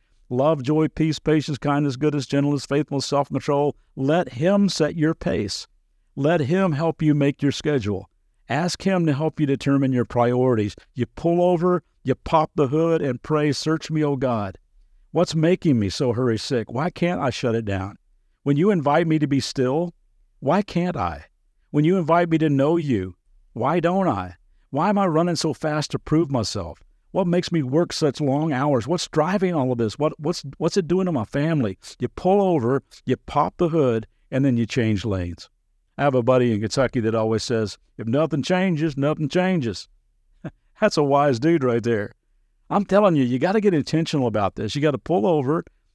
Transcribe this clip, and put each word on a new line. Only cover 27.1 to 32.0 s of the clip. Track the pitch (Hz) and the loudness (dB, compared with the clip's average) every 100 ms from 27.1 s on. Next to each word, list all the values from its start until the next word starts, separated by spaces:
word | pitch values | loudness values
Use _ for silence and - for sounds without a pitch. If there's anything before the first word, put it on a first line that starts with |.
What | 175 180 | -2 0
makes | 175 - | 0 0
me | 170 | -2
work | 127 147 175 | 0 0 0
such | - 151 - | 0 -2 0
long | 147 143 160 | -2 0 -2
hours? | 127 147 131 123 | -2 0 0 0
What's | 175 - | -4 -2
driving | 160 156 196 185 | -2 0 0 0
all | 165 127 | 0 0
of | 120 | 0
this? | 110 - | -2 -2
What, | 151 - | -4 -2
what's, | 151 175 139 - | -6 -6 -10 -4
what's | 170 202 | -2 0
it | 156 | 0
doing | 180 185 | 0 0
to | |
my | 147 | -2
family?'" | 104 143 156 156 110 95 - | -2 -2 0 0 -2 -4 -14
You | - | -8